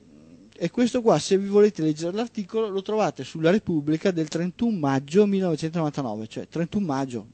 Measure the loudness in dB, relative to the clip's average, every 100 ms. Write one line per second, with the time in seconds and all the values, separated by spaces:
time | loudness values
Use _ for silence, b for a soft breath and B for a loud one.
0 | _ -20 -20 -20 -20 -8 -4 0 0 2
1 | 4 4 4 0 4 6 6 4 -2 -2
2 | -4 -4 -6 -8 -6 -4 -4 -4 -4 0
3 | 0 -2 -8 -2 2 2 2 -2 0 0
4 | 0 -2 -2 -2 -4 -2 -2 0 0 0
5 | 0 2 4 2 0 0 -2 -2 -2 -2
6 | -4 -6 -8 -10 -8 -6 -4 -2 -2 -2
7 | -4 -6 -10